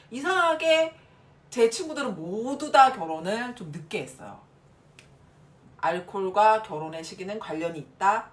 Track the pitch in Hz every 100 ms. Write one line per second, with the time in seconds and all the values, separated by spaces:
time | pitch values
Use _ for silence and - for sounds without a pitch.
0 | - 247 339 381 339 320 320 320 320 -
1 | _ _ _ _ - 240 226 - 320 302
2 | 254 165 165 208 247 277 302 - 262 226
3 | 160 160 175 220 247 240 165 160 151 180
4 | 131 - 104 95 _ _ _ _ _ -
5 | - _ _ _ _ _ - - 160 180
6 | 180 196 190 196 220 220 214 151 160 160
7 | 160 - 190 214 - 156 165 160 - -
8 | 185 220 -